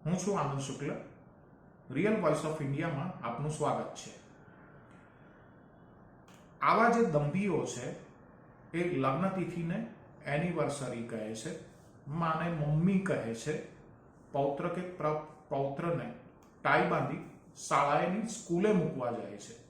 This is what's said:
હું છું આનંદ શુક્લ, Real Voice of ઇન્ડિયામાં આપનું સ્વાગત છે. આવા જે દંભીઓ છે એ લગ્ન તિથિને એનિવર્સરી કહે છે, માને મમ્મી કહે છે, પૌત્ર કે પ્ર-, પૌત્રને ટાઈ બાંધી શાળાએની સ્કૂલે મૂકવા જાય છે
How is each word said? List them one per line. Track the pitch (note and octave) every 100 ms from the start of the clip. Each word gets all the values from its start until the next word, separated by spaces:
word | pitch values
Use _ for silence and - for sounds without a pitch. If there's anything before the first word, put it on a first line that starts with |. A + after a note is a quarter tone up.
હું | D3+ F3+
છું | F#3+ F#3+
આનંદ | C#3+ C3+
શુક્લ, | C3+ B2 C#3+ - - - - - - - - - -
Real | C3 G3 G#3+
Voice | E3 - D#3+
of | D#3
ઇન્ડિયામાં | C3+ C#3 D#3+ C#3 F3+ -
આપનું | A#2 A#2+ D3
સ્વાગત | - D3 - -
છે. | - - - - - - - - - - - - - - - - - - - - - - - - - - -
આવા | C#3 F#3 A#3
જે | A#3
દંભીઓ | G#3 D3+ C#3+ F#3 G3+ D3+ -
છે | A#2+ C3+ E3 - - - - - - -
એ | E3 F3 C#3
લગ્ન | C3+ D3 F#3+
તિથિને | F#3 E3 F3 E3 G3 A3+ - - - -
એનિવર્સરી | C#3+ F3 D#3+ C#3 - B2+ A#2
કહે | A#2 A2+ G#2+
છે, | A2+ - - - - - - -
માને | D#3 E3 D#3+ E3+
મમ્મી | E3 D3 D3+ F3+ F#3+
કહે | - B2 A2+
છે, | A2+ D3 D#3 - - - - - - -
પૌત્ર | C#3+ C#3+ C#3+ E3+
કે | F3+
પ્ર-, | F3+ - D3+ D#3 - - -
પૌત્રને | C#3 C#3 C#3 - B2 A#2 - - - - -
ટાઈ | C#3 D3 F3+
બાંધી | E3 C3+ D3+ - - - - -
શાળાએની | D3 D3 D3+ F3 G3 -
સ્કૂલે | - - F3 G#3
મૂકવા | G3 D3+ C3+ B2
જાય | A2+ G#2 G2+
છે | - -